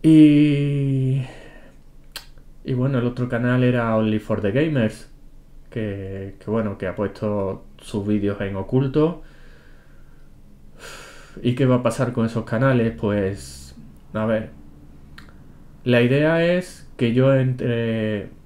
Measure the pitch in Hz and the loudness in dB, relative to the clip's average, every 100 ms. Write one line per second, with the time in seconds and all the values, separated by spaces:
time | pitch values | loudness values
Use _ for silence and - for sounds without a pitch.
0 | 156 156 151 147 147 143 143 143 139 135 | 8 10 10 8 4 2 0 -2 0 0
1 | 131 135 127 - - - - - - - | 0 -2 -4 -12 -20 -20 -20 -20 -20 -20
2 | - - - - - - - 127 131 131 | -20 -20 -18 -20 -20 -16 -6 -2 0 0
3 | 120 123 123 120 123 127 123 123 117 110 | -2 -2 -4 -2 0 2 2 2 2 2
4 | 110 107 - 104 101 117 160 143 110 - | 2 -2 -2 -2 0 0 0 2 0 -2
5 | - - - - - - - 120 110 98 | -20 -20 -20 -20 -20 -20 -12 -8 -6 -6
6 | 95 95 98 - - 110 107 98 92 87 | -8 -10 -12 -12 -4 -2 -2 -4 -6 -4
7 | 101 - 107 104 95 98 - - - 110 | -6 -4 -4 -2 -4 -6 -14 -20 -8 -6
8 | 101 107 101 98 98 98 95 127 139 151 | 0 0 0 -2 -6 -6 -2 0 0 2
9 | 156 175 - - - - - - - - | 0 -2 -14 -20 -20 -20 -20 -20 -20 -20
10 | - - - - - - - - - - | -20 -20 -20 -20 -20 -20 -20 -20 -20 -18
11 | - - - - 120 123 131 127 123 113 | -20 -20 -20 -4 -2 2 2 2 0 -2
12 | 123 123 113 117 107 113 135 127 113 113 | -4 -2 -2 -2 -4 0 2 2 0 -2
13 | 107 104 95 101 - - - - - - | -2 0 -2 -4 -12 -18 -20 -20 -20 -20
14 | - 107 110 110 - - - - - - | -10 -6 -2 -2 -4 -16 -20 -20 -20 -20
15 | - - - - - - - - 123 123 | -20 -20 -20 -20 -20 -20 -20 -10 2 4
16 | 123 139 151 165 170 180 180 - - - | 4 4 2 2 2 0 -2 -16 -20 -2
17 | 120 120 131 135 127 123 127 117 117 113 | 0 4 4 4 2 -2 -2 -2 -2 -2
18 | 107 104 95 - | -2 -4 -8 -16